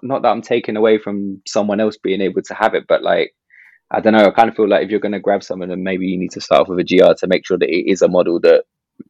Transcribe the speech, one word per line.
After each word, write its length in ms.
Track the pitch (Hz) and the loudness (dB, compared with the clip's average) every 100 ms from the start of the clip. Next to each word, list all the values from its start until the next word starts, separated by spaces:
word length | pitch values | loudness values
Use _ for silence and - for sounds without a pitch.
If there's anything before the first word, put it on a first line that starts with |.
not 180 | 123 131 | -6 -2
that 60 | 123 | 0
I'm 140 | 107 | -2
taking 340 | 113 120 120 107 | -2 -4 -2 -2
away 220 | 110 110 | 2 2
from 440 | - 101 98 98 - | -2 -8 -8 -12 -6
someone 340 | 110 104 101 | -4 -2 0
else 160 | 110 - | -2 -4
being 240 | 90 95 | -4 -2
able 220 | 95 95 | -2 -4
to 120 | - | -6
have 200 | 92 107 | -2 -2
it, 100 | 87 67 | -2 -2
but, 160 | - | -2
like, 320 | - 90 - _ _ _ _ _ _ | 0 -2 -2 _ _ _ _ _ _
I 100 | 107 | -2
don't 120 | 110 | 2
know, 140 | 110 101 | 4 4
I 40 | |
kind 180 | 104 113 | 4 2
of 40 | 113 | 2
feel 120 | 107 | 0
like 160 | 98 | 0
if 60 | 92 | 0
you're 100 | 101 | -4
gonna 180 | 101 101 | -4 -4
grab 240 | 98 98 | -2 -4
someone, 280 | - 92 90 | -4 -10 -8
then 120 | 90 | -8
maybe 240 | 92 92 92 | -6 -4 -4
you 120 | 92 | -4
need 140 | 90 | -6
to 100 | - | -10
start 200 | - 71 | 0 2
off 60 | - | 2
with 100 | 90 | -2
a 60 | |
G 160 | 87 90 | 0 4
R 140 | 90 82 | 4 4
to 100 | 90 | 0
make 200 | 90 - | -2 -2
sure 120 | 90 | -2
that 100 | 67 | -2
it 200 | 85 - | -2 -2
is 120 | 95 | 0
a 60 | 87 | 2
model 300 | 90 87 85 | 2 0 2
that 240 | 82 82 - _ _ - - | 4 4 2 _ _ -20 -20